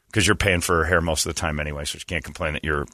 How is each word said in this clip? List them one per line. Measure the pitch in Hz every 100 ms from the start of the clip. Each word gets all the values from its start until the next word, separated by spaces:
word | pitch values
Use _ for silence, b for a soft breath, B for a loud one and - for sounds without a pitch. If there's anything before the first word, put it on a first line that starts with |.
| _
'cause | 110 92
you're |
paying | 104 101 87
for | - 85
her |
hair | 80 87
most | 85 78 82
of |
the | 80
time | 82 76
anyway, | 76 73
so | 73 -
she | -
can't | 85
complain | 76 73 82
that | 76
you're, | 78 76 71